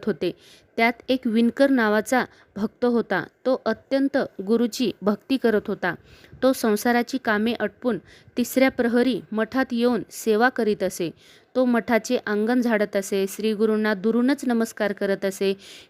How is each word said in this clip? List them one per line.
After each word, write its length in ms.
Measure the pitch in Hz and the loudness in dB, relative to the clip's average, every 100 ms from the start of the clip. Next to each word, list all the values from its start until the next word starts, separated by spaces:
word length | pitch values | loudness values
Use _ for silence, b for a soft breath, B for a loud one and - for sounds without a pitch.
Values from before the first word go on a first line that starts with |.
| 214 | 0
होते. 260 | 170 180 B B B B - | -4 -4 B B B B -2
त्यात 160 | 226 247 - | 0 0 -2
एक 100 | 262 247 | -2 0
विणकर 440 | 220 233 226 277 | 0 2 2 2
नावाचा 560 | 262 220 208 214 254 202 b b - | 4 2 0 0 -2 -2 b b -8
भक्त 300 | 208 - 247 | -8 -2 0
होता. 360 | 233 214 185 | 0 0 -4
तो 400 | - _ 254 262 - | -4 _ -4 -2 -2
अत्यंत 520 | 220 - 269 269 269 - - | -4 -4 -2 0 0 -2 -6
गुरुची 500 | 190 233 240 - 240 - | -2 0 0 0 -4 -2
भक्ती 360 | 196 202 - 269 | -2 -2 -2 0
करत 240 | 233 208 208 | 2 2 0
होता. 280 | 190 180 - B B B - | -4 -4 -6 B B B -2
तो 100 | 254 | 0
संसाराची 640 | 262 226 208 247 240 233 254 - | 2 0 0 2 0 0 -4 -2
कामे 280 | 208 220 | 0 0
आटपून 440 | 240 208 - 247 196 B B B - | -2 -4 -4 -4 -4 B B B -6
तिसऱ्या 340 | 240 - 262 | -2 2 2
प्रहरी 500 | 262 240 240 247 208 - | 2 0 2 2 0 -4
मठात 340 | 214 220 262 262 | -4 -2 -2 -2
येऊन 320 | 233 240 233 - | 0 0 0 -4
सेवा 380 | - - 214 247 | -6 0 2 2
करीत 340 | 254 214 202 | 2 -2 0
असे. 280 | 180 - 170 b b b b 254 | -2 -4 -6 b b b b 0
तो 100 | 254 | 2
मठाचे 520 | 233 233 226 226 247 - | 2 2 0 0 -2 -2
अंगण 360 | 208 220 254 | -2 0 0
झाडत 340 | 233 214 208 202 | 2 0 0 -2
असे, 300 | 196 196 196 | -2 -2 -2
श्री 240 | - 214 | -2 -4
गुरूंना 400 | 208 220 214 214 | 0 0 2 0
दुरूनच 520 | 208 208 226 247 285 254 | 0 0 2 2 0 0
नमस्कार 480 | 233 226 - 202 | -2 -2 -2 -4
करत 320 | 202 202 196 196 | -2 -2 -2 -4
असे. 320 | 190 196 196 B B | -2 -2 -2 B B